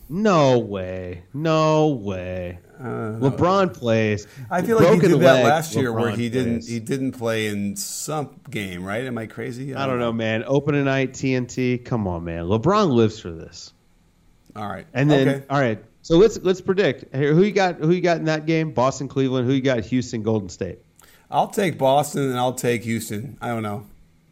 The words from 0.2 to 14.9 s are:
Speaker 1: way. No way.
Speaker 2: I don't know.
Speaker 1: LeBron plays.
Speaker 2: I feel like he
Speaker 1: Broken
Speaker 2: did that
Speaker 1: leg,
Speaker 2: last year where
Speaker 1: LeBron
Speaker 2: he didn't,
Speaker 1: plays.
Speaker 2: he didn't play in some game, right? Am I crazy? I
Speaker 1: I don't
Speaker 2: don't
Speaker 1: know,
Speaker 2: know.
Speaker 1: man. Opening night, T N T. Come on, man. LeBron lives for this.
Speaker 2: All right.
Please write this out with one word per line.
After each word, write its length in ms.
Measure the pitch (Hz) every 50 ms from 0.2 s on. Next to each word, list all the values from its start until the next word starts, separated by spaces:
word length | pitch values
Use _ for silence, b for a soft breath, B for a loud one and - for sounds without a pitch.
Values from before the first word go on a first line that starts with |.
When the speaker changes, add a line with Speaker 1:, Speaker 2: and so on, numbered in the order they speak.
| 220 214 180 160 143 131 127 120
Speaker 1:
way. 640 | 110 101 101 95 92 92 92 92 92 90 87 85 - _ -
No 540 | 139 160 165 156 156 156 156 156 156 151 156
way. 720 | 143 117 98 101 95 92 90 92 90 92 90 87 90 87 _ _ - -
Speaker 2:
I 40 | 131
don't 360 | 117 120 120 113 107 110 117
know. 120 | 127 139
Speaker 1:
LeBron 420 | - - 160 175 190 196 190 175 -
plays. 540 | - 123 117 113 110 110 107 104 101 - B B 139 127 B
Speaker 2:
I 100 | 175 180
feel 160 | 180 - 226
like 80 | 226 -
he 60 | -
Speaker 1:
Broken 200 | 220 175 208 175 165
Speaker 2:
did 80 | 143
that 120 | 175 170 160
Speaker 1:
leg, 80 | 131 123
Speaker 2:
last 300 | 117 151 165 160 - -
year 160 | - 131 120
where 200 | 113 110 120 117
Speaker 1:
LeBron 60 | 104
Speaker 2:
he 120 | 110 120 117
didn't, 240 | 117 131 127 120 117 113
Speaker 1:
plays. 80 | 117
Speaker 2:
he 120 | 117 117 117
didn't 320 | 107 113 135 135 135 131 127
play 340 | - 113 117 113 110 107
in 280 | 107 104 101 101 101 98
some 600 | - - - - - - 147 151 156 139 - - - - -
game, 340 | 120 113 101 95 90 87 92
right? 200 | 95 101 117 131
Am 120 | 131 120
I 80 | 113 113
crazy? 480 | 110 - 117 117 131 120 120 135 143 131
I 60 | 135 139
Speaker 1:
I 20 |
don't 60 | 135 127
Speaker 2:
don't 40 | 120
Speaker 1:
know, 60 | 120 117
Speaker 2:
know. 20 | 117
Speaker 1:
man. 300 | 113 113 110 110 110 120
Opening 400 | 127 135 143 139 151 147 143 139
night, 300 | 135 135 135 135 131 -
T 180 | - - 135 131
N 140 | 127 123
T. 300 | 123 - 131 127 123 123 120
Come 280 | 120 - 127 113 101
on, 160 | 92 90 85 85
man. 220 | 85 82 85 85
LeBron 460 | 85 107 113 113 165 202 220 208 165
lives 280 | 123 117 113 104 - -
for 120 | - -
this. 420 | 82 80 82 - - - - - _ _ _ _ _ _ _ _ _ _ _ _ _ _ _ _ -
Speaker 2:
All 120 | 104 107
right. 180 | 101 95 92 - -